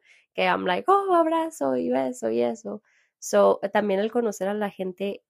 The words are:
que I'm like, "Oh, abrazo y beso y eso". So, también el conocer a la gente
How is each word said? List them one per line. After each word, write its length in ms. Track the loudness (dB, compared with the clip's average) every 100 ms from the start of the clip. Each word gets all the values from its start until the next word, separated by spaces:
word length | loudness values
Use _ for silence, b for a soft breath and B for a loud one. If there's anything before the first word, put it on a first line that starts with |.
| b b b
que 100 | -2 0
I'm 200 | 0 0
like, 200 | -2 2
"Oh, 240 | 2 4 2
abrazo 600 | 2 0 -2 -2 -2 0
y 120 | 0
beso 400 | 0 -2 -4 -2
y 100 | 0
eso". 420 | 0 -2 -10 -12 b b b b
So, 400 | -2 4 4 4 0
también 260 | 0 0 0
el 120 | 0
conocer 360 | 0 -2 -2 -4
a 40 |
la 160 | -4 -6
gente 540 | -6 -8 -6 -6 -8 _